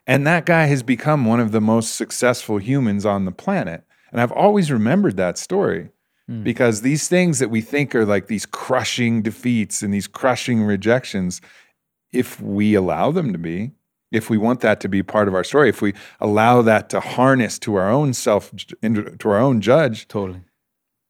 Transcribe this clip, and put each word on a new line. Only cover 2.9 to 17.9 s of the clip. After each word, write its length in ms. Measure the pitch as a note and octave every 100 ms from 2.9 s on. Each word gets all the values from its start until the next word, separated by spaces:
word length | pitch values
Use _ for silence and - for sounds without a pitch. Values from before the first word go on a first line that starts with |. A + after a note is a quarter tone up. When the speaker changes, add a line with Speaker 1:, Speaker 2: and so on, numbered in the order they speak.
| G2+ G#2
Speaker 1:
on 180 | G2+ F#2
the 60 |
planet. 520 | - - F#3+ F2+ E2 _ _ _
And 100 | A2+
I've 120 | A#2+
always 380 | - G3 G#3 D3+
remembered 440 | B2 A2 F#3+ F3+ F#2+
that 200 | F2+ -
story 520 | - F#3 D#3+ F2+ - _ _ _ -
Speaker 2:
Mm. 120 | A#2
Speaker 1:
because 380 | A2 A#2 A#2+ G#2
these 260 | B2+ D3+ -
things 300 | F3+ F3+ C3
that 120 | A2+
we 100 | A2+
think 340 | A2 D3 C3
are, 120 | B2 G#2
like, 220 | G2+ -
these 180 | G#2 -
crushing 760 | - - B2+ G#2+ - A#2 A#2
defeats 600 | A2 - B2 A#2 G2 -
and 100 | G#2
these 140 | G2+ -
crushing 560 | - - A#2+ - A2+
rejections, 800 | G#2+ G2 A2 B2+ - G2 F2+ - - _ _ _ _ _ _
if 280 | B2+ B2 -
we 340 | G#2 G2+ G#2+
allow 360 | G#2 F2+ D#2 A2+
them 200 | F3+ C#3
to 60 | E2+
be, 340 | E2 F2 A#2+ - _ _ _
if 200 | A2 -
we 80 | A2
want 220 | A2+ B2+
that 200 | A2+ G2+
to 80 | G2
be 140 | G2
part 260 | F2+ G#2+ G2+
of 60 |
our 100 | F#2
story, 240 | F2 C#3+ C3
if 140 | -
we 100 | G#2 - - _
allow 420 | G#2+ G#2 A2+ B2
that 260 | A2 G#2+ -
to 100 | G2+
harness 580 | - - C3 C3 G#2 -
to 160 | -
our 160 | G2+ F#2